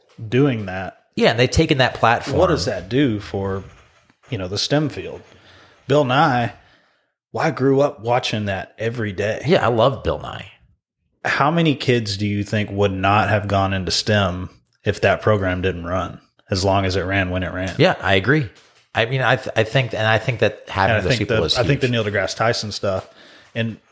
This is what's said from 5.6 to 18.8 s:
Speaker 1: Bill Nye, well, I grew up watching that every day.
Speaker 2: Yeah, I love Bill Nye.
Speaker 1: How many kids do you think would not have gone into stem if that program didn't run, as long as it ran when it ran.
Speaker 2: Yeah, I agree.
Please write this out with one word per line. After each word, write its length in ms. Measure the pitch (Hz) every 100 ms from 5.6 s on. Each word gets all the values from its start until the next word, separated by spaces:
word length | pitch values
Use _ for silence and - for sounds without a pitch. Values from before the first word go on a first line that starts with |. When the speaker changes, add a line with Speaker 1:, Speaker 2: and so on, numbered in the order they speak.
| - _ -
Speaker 1:
Bill 180 | 147 139
Nye, 480 | 127 156 123 117 - _ _ _ _ _ _ _
well, 120 | 110 160
I 60 |
grew 300 | 135 131 135
up 180 | 139 -
watching 460 | 104 120 - 110 104
that 280 | 95 - -
every 340 | 113 117 107
day. 300 | 90 101 107 131
Speaker 2:
Yeah, 200 | 180 110
I 40 |
love 340 | 120 123 104
Bill 160 | - 73
Nye. 300 | 69 55 107 - _ _ _ _ _ _ -
Speaker 1:
How 260 | - 139
many 240 | 170 165 131
kids 400 | - 120 110 98
do 100 | 104
you 180 | 101
think 260 | 101 110 101
would 220 | 98 101
not 340 | 95 95 104 98
have 180 | 107 101
gone 240 | 98 95
into 180 | 95 87
stem 580 | - - 104 98 90 90 - _ _
if 180 | - 101
that 200 | 101 92
program 400 | - 104 95 90
didn't 240 | 92 87 85
run, 340 | 92 90 - _ _ _
as 140 | 98
long 220 | 98 95 95
as 100 | 95
it 60 |
ran 280 | 87 98 92
when 140 | 90
it 80 | 90
ran. 220 | 87 92 -
Speaker 2:
Yeah, 180 | 165 -
I 140 | 92 98
agree. 340 | 98 151 120 - _ _